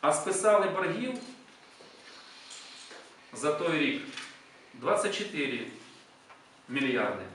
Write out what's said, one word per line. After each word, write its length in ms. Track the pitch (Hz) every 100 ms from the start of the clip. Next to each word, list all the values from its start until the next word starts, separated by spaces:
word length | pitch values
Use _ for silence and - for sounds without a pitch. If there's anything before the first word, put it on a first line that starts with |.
А 120 | -
списали 540 | - 196 185 208 208 190
боргів 520 | 190 175 185 254 254 - - - - - - - - - - - - - - - - - - - - -
за 200 | - 147
той 260 | 151 170 156
рік 240 | 139 - - - - - - - -
двадцять 440 | 123 165 208 202 -
чотири 480 | - 151 139 123 - - - - - - - - - - -
мільярди. 560 | 131 135 120 107 - 95